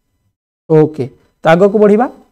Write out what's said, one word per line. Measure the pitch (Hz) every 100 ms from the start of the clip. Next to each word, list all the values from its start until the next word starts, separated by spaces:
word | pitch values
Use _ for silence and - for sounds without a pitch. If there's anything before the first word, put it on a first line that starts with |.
| _ _ _ _ _ _ -
ଓକେ, | 156 156 156 127 _ _ _
ତ | 156
ଆଗକୁ | 175 202 208
ବଢ଼ିବା। | 208 208 269 - _